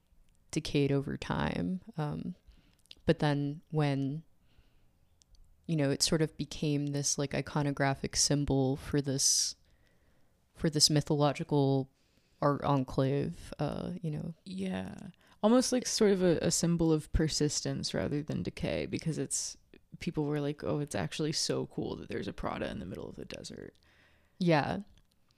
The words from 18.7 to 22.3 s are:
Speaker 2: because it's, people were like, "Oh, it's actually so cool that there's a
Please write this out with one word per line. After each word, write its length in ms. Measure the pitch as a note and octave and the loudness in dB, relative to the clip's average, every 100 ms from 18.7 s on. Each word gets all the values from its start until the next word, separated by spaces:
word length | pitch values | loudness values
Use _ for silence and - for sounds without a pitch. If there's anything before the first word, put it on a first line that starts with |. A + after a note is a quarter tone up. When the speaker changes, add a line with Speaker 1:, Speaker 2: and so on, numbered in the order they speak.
| D#2+ D2+ | -2 -4
Speaker 2:
because 320 | - E3 C#3+ | -4 -4 -4
it's, 400 | C3+ - - - _ - _ - | -4 -4 -6 -10 _ -20 _ -10
people 260 | - D#3+ D3 | -6 -2 -2
were 140 | D3+ | -2
like, 240 | C#3+ D3+ | -2 -4
"Oh, 160 | - D3+ | -2 -2
it's 160 | D3 - | -2 -4
actually 380 | D#3 - D#3 | -4 -2 -2
so 340 | D#3+ - C3 C3 | 0 0 -2 -2
cool 280 | - - - | -6 -6 -6
that 120 | - | -8
there's 180 | - | -6
a 60 | - | -6